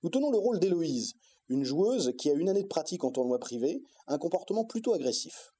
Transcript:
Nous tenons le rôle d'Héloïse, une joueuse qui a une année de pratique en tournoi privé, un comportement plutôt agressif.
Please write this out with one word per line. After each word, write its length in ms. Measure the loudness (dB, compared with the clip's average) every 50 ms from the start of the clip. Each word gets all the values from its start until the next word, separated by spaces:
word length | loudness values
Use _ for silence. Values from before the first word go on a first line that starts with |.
| -4
Nous 80 | 0
tenons 200 | 0 2 2 4
le 80 | 2 4
rôle 220 | 2 2 2 2
d'Héloïse, 540 | 2 2 2 2 0 0 -2 -2 -4 -4 -8 _ _ _ _ _ _ _
une 160 | 0 0 0
joueuse 480 | 0 2 2 2 4 4 2 2 0 -2 0
qui 100 | 2 2
a 60 | 2
une 160 | 4 2 2
année 140 | 2 0 0
de 40 | 0
pratique 340 | -2 -4 -2 -2 -6 -2 -2
en 100 | -2 0
tournoi 260 | 0 0 2 0 -2
privé, 440 | -2 -4 -6 -2 -2 0 -2 -2 -8 -12 _ _ -8 -6
un 100 | -4 -2
comportement 480 | -2 -2 -2 -2 -2 -2 -2 -2 -2
plutôt 260 | -2 -4 -4 0 2 0
agressif. 640 | 2 2 0 -2 -2 -4 -6 -10 -14 -14 -16 _ _